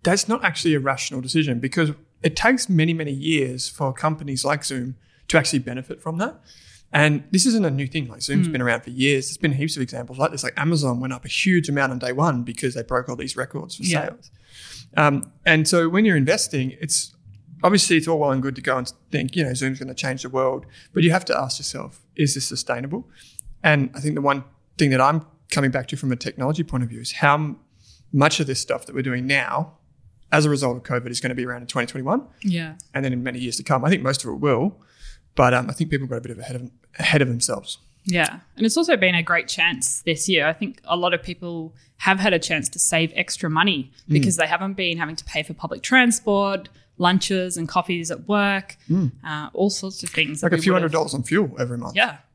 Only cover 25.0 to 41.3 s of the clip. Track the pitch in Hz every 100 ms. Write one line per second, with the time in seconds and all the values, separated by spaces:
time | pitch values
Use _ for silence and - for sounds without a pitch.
25 | 131 160 - _ _ - 139 131 127 139
26 | 135 123 123 - 131 160 170 127 120 113
27 | 117 - 147 147 151 - _ _ _ _
28 | _ 143 147 - 139 131 - 139 - 139
29 | 131 123 131 139 120 127 165 _ _ _
30 | - _ - 151 151 143 135 123 - 123
31 | 120 120 127 127 123 123 120 135 120 135
32 | 131 240 277 _ 208 170 160 156 - 139
33 | 135 123 127 123 123 113 - 135 139 202
34 | 131 139 117 139 143 135 175 - _ _
35 | - - _ - 123 123 123 - 156 147
36 | 131 120 120 113 117 123 123 _ _ -
37 | - 151 131 120 - 107 - - _ _
38 | - 175 156 - _ - 226 311 339 254
39 | 185 175 165 170 - - 170 165 - -
40 | - 156 - 175 147 160 202 - - 175
41 | 175 175 175